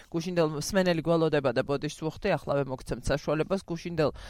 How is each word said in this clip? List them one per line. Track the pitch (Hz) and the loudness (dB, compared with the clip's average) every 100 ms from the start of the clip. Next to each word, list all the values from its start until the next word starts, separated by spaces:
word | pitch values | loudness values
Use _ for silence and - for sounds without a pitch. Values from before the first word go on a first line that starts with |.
| - | -6
გუშინდელ | 170 165 175 156 | -4 -2 2 2
მსმენელი | 151 147 196 180 165 | 0 0 2 4 2
გველოდება | 156 170 160 147 135 | 2 2 4 2 2
და | 123 | 0
ბოდიშს | 131 143 147 - | 0 -2 -2 -4
უხდი, | 160 - 202 | -6 -4 -2
ახლავე | 160 - 143 | 0 0 0
მოგცემთ | 135 131 - 113 | 0 -4 -6 -6
საშუალებას. | - 143 - 151 151 190 - | 0 0 0 0 0 -2 -4
გუშინდელ | 170 175 170 147 - | -8 -4 0 0 0